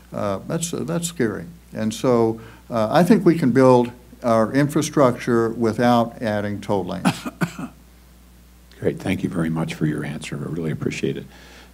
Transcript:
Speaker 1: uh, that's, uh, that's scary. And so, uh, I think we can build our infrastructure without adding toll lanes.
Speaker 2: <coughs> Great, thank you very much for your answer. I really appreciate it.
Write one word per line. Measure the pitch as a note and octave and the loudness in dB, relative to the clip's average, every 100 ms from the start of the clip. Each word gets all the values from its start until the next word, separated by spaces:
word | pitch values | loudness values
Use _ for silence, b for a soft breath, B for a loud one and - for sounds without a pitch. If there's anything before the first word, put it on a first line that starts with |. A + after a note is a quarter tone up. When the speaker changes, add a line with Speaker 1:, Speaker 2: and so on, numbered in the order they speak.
| b | b
Speaker 1:
uh, | - G#2 F#2+ - | -6 -4 -4 -4
that's, | E3 E3+ | -6 -6
uh, | - | -6
that's | A#2+ E3+ E3+ | -4 -4 -6
scary. | - A#2 G2 E2+ - - | -2 -2 -4 -10 -18 -14
And | A2+ A2 | -6 -6
so, | G#2+ C3+ A#2+ A2+ A2+ B B B | -2 2 4 2 0 B B B
uh, | A#2 A2 | -2 2
I | C#3+ | 4
think | F3 G#3 F3 | 6 4 4
we | E3 | 4
can | B2+ | 2
build | B2 C3 B2 A#2+ - - - | 6 8 6 4 -6 -20 -6
our | B2 A2+ G#2+ | 0 2 2
infrastructure | C3+ D3 D3+ D3 - C3 A#2+ - A#2 A2+ | 2 0 0 0 4 4 2 0 2 2
without | A#2 A2+ G#2 A#2+ A#2+ A2+ - | 0 -2 2 4 4 2 -2
adding | A2+ G#2 G#2 G2+ | -4 -2 -2 -6
toll | - G#2 | -2 -2
lanes. | F2+ F2+ F#2 | -2 -2 -2
Speaker 2:
<coughs> | - - - F3 - D3 - - - - - - - - - - - | -2 -6 -8 -8 -8 -14 -16 -20 -20 -20 -20 -20 -20 -20 -20 -20 -6
Great, | F#2 C#2 | -4 -4
thank | - F#2 | -2 -2
you | F2+ | -2
very | F2 E2 | -2 -2
much | D#2+ D#2+ - | -2 -4 -2
for | D#2 | -2
your | D2+ | -2
answer. | D2 D2+ - - | -6 -8 -10 -10
I | - | -8
really | E2+ D#2+ | -6 -6
appreciate | C#2 - - C#2 C2+ | -4 -6 -4 -4 -6
it. | - b b b b | -10 b b b b